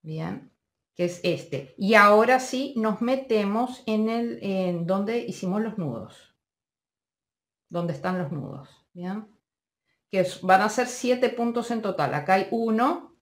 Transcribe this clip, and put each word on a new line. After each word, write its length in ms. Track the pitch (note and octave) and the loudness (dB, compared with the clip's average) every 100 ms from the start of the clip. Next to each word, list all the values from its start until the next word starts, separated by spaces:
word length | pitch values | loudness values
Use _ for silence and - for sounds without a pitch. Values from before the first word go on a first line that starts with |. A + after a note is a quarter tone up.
Bien, 480 | D#3+ D#3 E3 G3 - _ _ _ _ | -10 -8 -8 -10 -14 _ _ _ _
que 100 | - | -4
es 160 | F3 F3 | -4 -2
este. 520 | F3 E3+ - C3+ - - | -4 -4 -6 -10 -10 -4
Y 160 | G3 | 4
ahora 480 | A3 G#3 G#3+ A#3 B3+ | 8 8 8 6 4
sí 320 | C4 B3+ C#4 B3 | 2 -4 -4 -2
nos 240 | A3 G#3 | -2 0
metemos 800 | A#3+ C4 C4+ A3 G3 G#3+ B3 B3+ | 0 -2 0 0 2 0 -2 -4
en 240 | - A3 A3 | -4 0 0
el, 300 | A3+ A#3 A#3 | -2 -4 -6
en 460 | G3 F#3+ F3+ E3+ E3+ | -4 -2 -2 -2 -2
donde 320 | F#3+ G3+ A#3 | -2 0 -4
hicimos 420 | A#3 - F#3 G3+ | -6 -6 -4 -2
los 160 | A3 G#3+ | -2 -4
nudos. 580 | D#3 A2+ A2 - _ _ _ _ _ _ _ _ _ _ _ _ _ _ _ | -6 -6 -12 -18 _ _ _ _ _ _ _ _ _ _ _ _ _ _ _
Donde 240 | E3+ E3+ | -6 -4
están 260 | C#3+ F#3 F#3 | -4 -4 -4
los 140 | D3+ | -4
nudos. 560 | D#3 - C3+ C#3 _ _ | -6 -8 -12 -16 _ _
Bien. 340 | F3+ F3+ G#3 G#3+ _ _ _ _ _ _ _ _ | -12 -8 -8 -12 _ _ _ _ _ _ _ _
Que 100 | F#3+ | 0
es, 200 | F3 - | 0 -2
van 220 | F#3 F#3+ | 4 6
a 80 | G#3+ | 6
ser 160 | G#3+ B3 | 0 -2
siete 420 | - B3 B3 B3 | -2 0 2 2
puntos 420 | A3+ A#3 A#3 - | 0 -2 -2 -2
en 120 | A#3 | -4
total. 320 | G#3 F#3 D3 | -2 -2 0
Acá 200 | C#3+ C#3+ | 0 2
hay 140 | F#3+ - | 2 2
uno. 680 | A3+ A3+ A3 C4+ F4 - _ | -2 0 2 2 0 -8 _